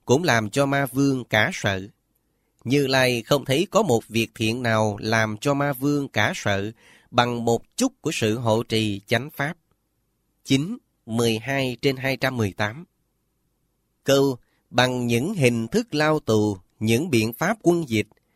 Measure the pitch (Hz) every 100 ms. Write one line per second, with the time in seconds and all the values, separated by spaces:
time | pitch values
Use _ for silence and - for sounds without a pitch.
0 | - 131 175 117 107 139 139 139 139 131
1 | 139 131 113 110 113 - 107 95 98 _
2 | _ _ _ _ _ _ 117 143 131 131
3 | 127 120 - 143 123 135 196 190 202 113
4 | - 113 110 - 110 120 120 110 110 101
5 | 107 113 110 107 143 143 143 127 139 147
6 | 139 113 110 190 107 98 104 - _ -
7 | _ 117 120 120 117 117 - - 262 _
8 | 147 - 110 110 117 110 - 110 107 98
9 | - 117 143 - 143 175 _ _ _ _
10 | _ _ _ _ - 135 165 247 _ _
11 | - 113 117 110 120 135 131 120 139 131
12 | 131 131 131 123 104 - 104 131 180 _
13 | _ _ _ _ _ _ _ _ _ _
14 | - 139 139 123 _ _ _ 107 127 127
15 | 120 117 156 214 127 120 113 208 247 147
16 | 151 156 - 110 104 95 _ - 110 117
17 | 180 120 110 117 165 - 165 170 147 110
18 | 101 _ _